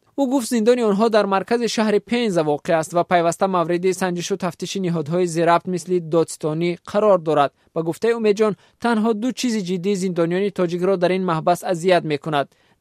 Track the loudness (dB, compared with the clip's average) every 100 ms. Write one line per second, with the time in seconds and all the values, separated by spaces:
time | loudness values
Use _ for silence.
0 | _ -4 0 0 0 0 4 4 4 2
1 | 2 2 2 0 0 -2 0 0 0 0
2 | 0 -2 0 2 2 0 0 0 0 -2
3 | 2 2 2 0 0 0 0 0 0 -2
4 | -2 -4 -4 -4 -6 -6 -8 -4 -4 -4
5 | -2 -2 -2 0 2 2 2 -6 -2 -4
6 | 0 0 0 -4 -4 -2 -4 -6 -6 0
7 | 4 4 2 2 2 _ _ -6 -4 -2
8 | -2 0 0 2 0 -2 _ _ -2 0
9 | 0 0 -2 -4 -2 -2 -2 -4 -2 -2
10 | -2 0 0 0 -2 -2 -4 -2 0 0
11 | 0 0 0 -2 0 -2 -2 -2 2 2
12 | 2 -6 -2 -4 -4 _ _ -10